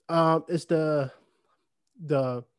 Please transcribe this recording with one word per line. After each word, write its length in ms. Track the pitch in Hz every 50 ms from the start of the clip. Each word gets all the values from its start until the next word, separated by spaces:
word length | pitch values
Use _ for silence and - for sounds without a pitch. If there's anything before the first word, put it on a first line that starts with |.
| _ -
um, 360 | 165 165 165 160 160 160 151
is 180 | - 175 160 -
the, 440 | - 170 156 156 156 151 147 135 127 - _ _ _ _ _ _ _ _ _ _ _ _ _ _ _ _ 254
the, 460 | 170 143 151 135 135 127 123 120 120 _ _